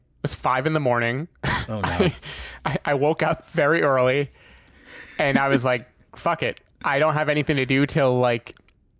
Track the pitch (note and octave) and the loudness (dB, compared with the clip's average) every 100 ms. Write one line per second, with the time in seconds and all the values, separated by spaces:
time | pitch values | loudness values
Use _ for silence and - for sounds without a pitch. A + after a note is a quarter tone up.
0 | _ _ - - C#3 B2+ D3 D#3 C3+ A#2+ | _ _ -8 -4 -2 0 0 0 2 2
1 | A#2 B2+ D#3+ - C#3 - - G#2+ F#2 F2+ | 0 -2 -8 -6 -4 -4 -4 -4 -2 0
2 | F3+ - - - - - D#3 C#3 - C#3+ | 0 0 -14 -16 -16 -10 -6 -4 -2 0
3 | D3 D#3+ D#3+ D#3+ - D#3+ C#3+ E3 D3+ C3 | 0 0 -2 -2 -4 0 2 2 2 2
4 | B2+ C#3 C#3 - - - _ - - - | 2 2 -2 -8 -20 -20 _ -20 -20 -20
5 | - - D3 C#3 C#3 C#3 B2+ B2 A#2+ _ | -14 -2 0 2 2 2 0 -2 -4 _
6 | _ - - D#3+ B2 - _ _ D#3 C#3 | _ -6 -2 -2 -4 -6 _ _ -2 2
7 | D#3 D3+ D3+ D3+ C#3+ C#3+ C3 C3+ C#3+ E3 | 2 2 0 0 0 0 2 2 2 2
8 | C3+ B2 B2 A#2+ - - _ _ _ _ | 2 4 2 0 -6 -20 _ _ _ _